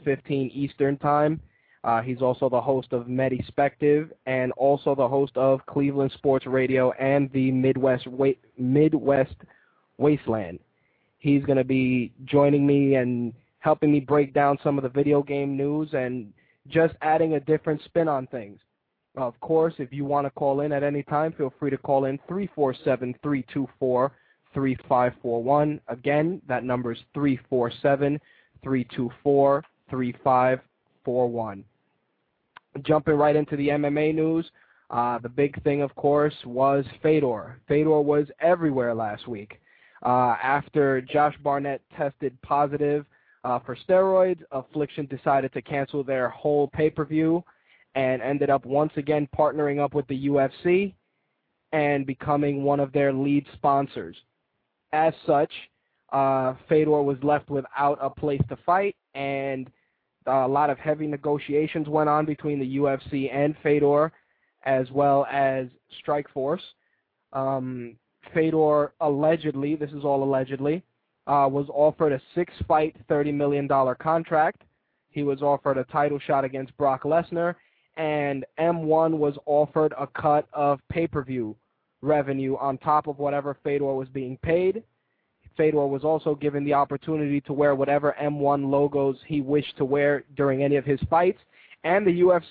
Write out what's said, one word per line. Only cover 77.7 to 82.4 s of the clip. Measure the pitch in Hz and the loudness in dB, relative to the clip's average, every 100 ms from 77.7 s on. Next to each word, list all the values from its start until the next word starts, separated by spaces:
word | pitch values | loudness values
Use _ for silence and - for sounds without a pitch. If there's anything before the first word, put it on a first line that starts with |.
| _ _ - | _ _ -6
and | 156 151 143 139 123 - | -4 -2 -2 -6 -8 -2
M | 170 170 | 0 0
one | 156 160 160 160 | 2 2 2 2
was | 147 143 - | -2 -2 0
offered | 147 147 160 156 143 | 2 2 2 0 -2
a | 139 | -8
cut | - 156 147 147 | -2 0 2 0
of | 147 143 139 - | -2 0 -2 -4
pay-per-view | 170 165 151 127 127 110 107 _ _ _ _ | -4 -4 -4 -6 -6 -6 -10 _ _ _ _
revenue | 139 151 135 135 | 0 0 0 -4